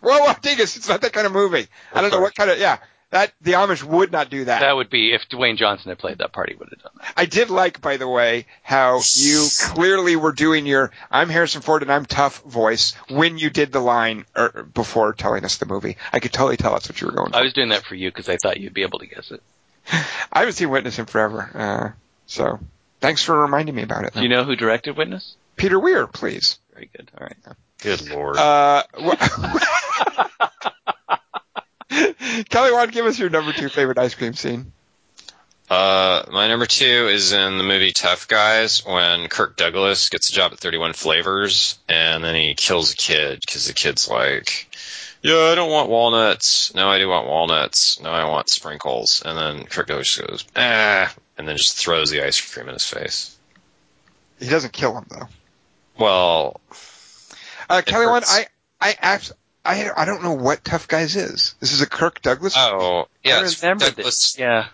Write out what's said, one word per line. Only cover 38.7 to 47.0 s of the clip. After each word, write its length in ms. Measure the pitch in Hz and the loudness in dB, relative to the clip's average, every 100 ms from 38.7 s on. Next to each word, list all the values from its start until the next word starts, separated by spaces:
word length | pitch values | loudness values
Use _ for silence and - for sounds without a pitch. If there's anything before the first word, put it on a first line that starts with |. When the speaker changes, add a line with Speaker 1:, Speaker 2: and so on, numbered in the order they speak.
| - - | -2 -2
Speaker 3:
when 420 | 92 87 87 82 | 0 0 0 -4
Kirk 260 | - 98 - | -4 -4 0
Douglas 520 | 85 85 98 98 - | -2 0 0 2 0
gets 200 | 87 - | -2 -2
a 40 | |
job 180 | - 90 | 0 -2
at 80 | - | -2
thirty-one 340 | 90 82 82 | -8 -4 -4
Flavors 840 | 80 80 82 85 98 101 92 - - - | -4 0 0 0 -2 0 0 0 -4 -2
and 360 | 82 82 80 | 0 2 0
then 120 | 82 82 | -2 0
he 180 | 78 | 0
kills 400 | 73 - 90 80 | -2 0 0 0
a 20 | - | -2
kid 500 | - 78 76 67 - | 0 0 0 -4 -8
'cause 200 | 73 71 | -6 -6
the 60 | |
kid's 340 | 69 76 67 - | -2 -2 -2 -2
like, 580 | 58 67 69 - - - - - - - - | 0 0 -2 -4 -8 -10 -18 -16 -16 -16 -6
"Yeah, 280 | - 160 160 | 0 4 4
I 40 | 170 | 2
don't 160 | 170 | 2
want 180 | 151 135 | 0 2
walnuts. 840 | 117 117 117 110 95 - - - - | 2 4 4 2 2 2 0 0 0
No, 140 | 95 | 2
I 100 | 98 | 4